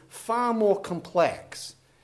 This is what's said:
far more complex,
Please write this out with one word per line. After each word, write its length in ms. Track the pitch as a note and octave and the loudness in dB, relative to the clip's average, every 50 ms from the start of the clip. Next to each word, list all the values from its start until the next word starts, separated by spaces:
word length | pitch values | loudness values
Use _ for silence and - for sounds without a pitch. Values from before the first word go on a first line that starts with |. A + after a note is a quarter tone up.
| - - | -20 -20
far 440 | - - - - A3+ A#3+ B3 A#3+ | -18 -12 -6 -2 -2 0 2 2
more 280 | A3+ A3 G#3+ G3+ G3 G3 | 2 4 4 4 4 2
complex, 960 | - - F3+ E3 - - - F3 D#3+ A#2+ - - - - - - - - - _ _ _ _ _ | 0 -6 -8 -8 -6 -2 2 4 4 4 2 -2 -12 -16 -16 -14 -14 -16 -18 _ _ _ _ _